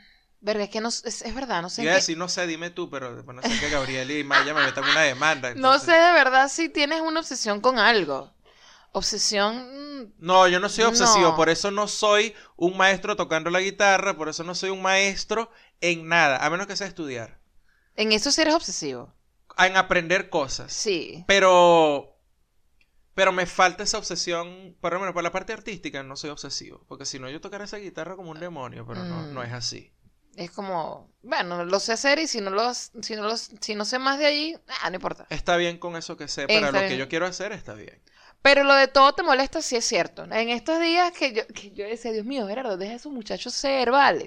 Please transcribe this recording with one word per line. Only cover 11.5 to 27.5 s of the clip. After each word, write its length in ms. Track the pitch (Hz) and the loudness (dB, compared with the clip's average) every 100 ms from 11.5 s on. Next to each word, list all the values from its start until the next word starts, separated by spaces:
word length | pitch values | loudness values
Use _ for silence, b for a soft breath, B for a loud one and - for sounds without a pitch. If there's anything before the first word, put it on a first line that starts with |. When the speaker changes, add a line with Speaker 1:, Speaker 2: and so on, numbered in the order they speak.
| 165 202 | 2 0
Speaker 2:
no 160 | 202 202 | -2 -4
soy 440 | - 214 208 220 B B B | 0 2 4 2 B B B
un 200 | 170 190 | -2 2
maestro 400 | 190 190 208 202 | 2 2 -2 -4
tocando 340 | 175 160 165 | -2 -2 0
la 100 | 180 | 0
guitarra, 560 | 196 196 202 190 196 156 | 0 2 4 4 2 -4
por 120 | 156 | -6
eso 160 | 151 | -8
no 100 | 170 | -8
soy 160 | 175 190 | -6 -6
un 120 | 190 | -2
maestro 680 | 190 190 196 180 - 214 226 b b b | 0 2 2 -2 -4 -4 -6 b b b
en 260 | 170 165 160 | -2 -2 0
nada, 300 | 170 147 127 | 4 4 2
a 60 | 147 | 0
menos 160 | 175 202 | -2 -6
que 80 | 185 | -8
sea 100 | 190 | -8
estudiar. 540 | - 147 120 110 - _ _ _ _ _ - | -8 -8 -8 -12 -18 _ _ _ _ _ -4
Speaker 1:
En 160 | 214 | 0
eso 180 | 214 285 | 2 2
sí 100 | 302 | 2
eres 140 | 311 | 2
obsesivo. 580 | 330 - - 151 123 - _ _ _ _ - | 2 0 -8 -8 -8 -12 _ _ _ _ 2
Speaker 2:
En 180 | 185 190 | 4 4
aprender 540 | 185 180 165 190 196 | 2 2 0 -2 -2
cosas. 420 | 170 131 - - | -4 -4 -8 -10
Speaker 1:
Sí. 520 | - 220 170 - 160 - | -8 -4 -4 -6 -6 2
Speaker 2:
Pero, 880 | 196 190 180 175 170 156 143 - _ _ _ _ _ _ _ _ _ _ | 4 6 8 8 8 6 2 -6 _ _ _ _ _ _ _ _ _ _
pero 180 | - 190 | 0 2
me 140 | 185 175 | 2 -2
falta 360 | - 180 170 | 2 2 2
esa 140 | 202 220 | -4 -6
obsesión, 800 | - 175 175 170 175 185 185 - | -6 -6 -4 -4 -6 -14 -20 -8
por 120 | 170 | -4
lo 80 | 180 | -4
menos 120 | 190 | -4
por 80 | 170 | -4
la 80 | 170 | -4
parte 200 | 185 185 | -4 -8
artística 500 | 220 226 196 151 139 | -12 -12 -12 -10 -12
no 100 | 135 135 | -12 -12
soy 140 | 151 | -12
obsesivo, 540 | 147 139 - - - - | -12 -10 -12 -12 -18 -20
porque 160 | 131 | -14
si 140 | 139 - | -12 -12
no 100 | 131 | -12
yo 120 | 156 | -14
tocara 240 | 196 | -14